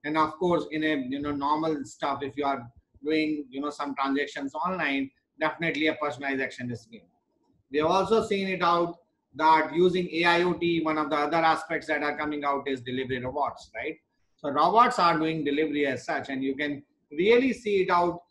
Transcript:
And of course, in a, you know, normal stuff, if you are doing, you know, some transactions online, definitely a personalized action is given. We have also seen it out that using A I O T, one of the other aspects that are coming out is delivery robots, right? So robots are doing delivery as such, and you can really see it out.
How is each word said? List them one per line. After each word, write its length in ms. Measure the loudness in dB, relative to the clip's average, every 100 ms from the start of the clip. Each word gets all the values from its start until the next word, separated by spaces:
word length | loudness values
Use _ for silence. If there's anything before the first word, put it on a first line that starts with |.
And 120 | -2 0
of 160 | 0 0
course, 280 | 0 0 -2
in 140 | -2
a, 220 | 0 -2 -4
you 120 | -6
know, 120 | -4
normal 520 | -4 -2 0 0 -4
stuff, 380 | -8 -6 -4 -4
if 120 | -6 -4
you 80 |
are 220 | -2 -2 -8 _ _ _
doing, 420 | -2 0 0 -4 -6
you 100 | -8
know, 100 | -8
some 240 | -6 -8
transactions 600 | -4 -2 -2 -2 -6 -8
online, 560 | -4 -4 -2 -2 -2 -4 _ _ _
definitely 500 | -4 -2 -4 0 0
a 60 |
personalized 460 | 0 -6 -4 -6 -4
action 300 | -6 -8 -10
is 160 | -10 -14
given. 180 | -20 _ _ _ _ _ _ _
We 80 | 0
have 100 | 2
also 380 | 2 4 2 2
seen 220 | -2 -2
it 140 | 0
out 340 | 2 2 0 -4 _ _ _
that 400 | 2 6 6 4
using 340 | 4 4 4 -2
A 120 | 2
I 180 | 4 4
O 120 | 2
T, 280 | 0 0 0
one 160 | 0 -2
of 120 | 0
the 60 | 0
other 200 | 0 2
aspects 500 | 4 2 -2 -6 -2
that 160 | -2
are 140 | -2 -4
coming 260 | -4 -2
out 240 | -2 -2 -4
is 140 | -6
delivery 400 | -6 -6 -4 -4
robots, 500 | -4 -4 -4 -6 -14 -10
right? 200 | -10 -10 _ _ _ _
So 120 | -4
robots 500 | 2 4 6 6 6
are 200 | 4 4
doing 260 | 0 -2
delivery 420 | -2 0 0 0 0
as 200 | -2 -4
such, 240 | -6 -4
and 120 | -4
you 140 | -4 -2
can 260 | -4 -6 -12 _ _
really 400 | 0 4 6 4
see 300 | -2 0 0
it 80 | 2
out. 320 | 2 2 -2 _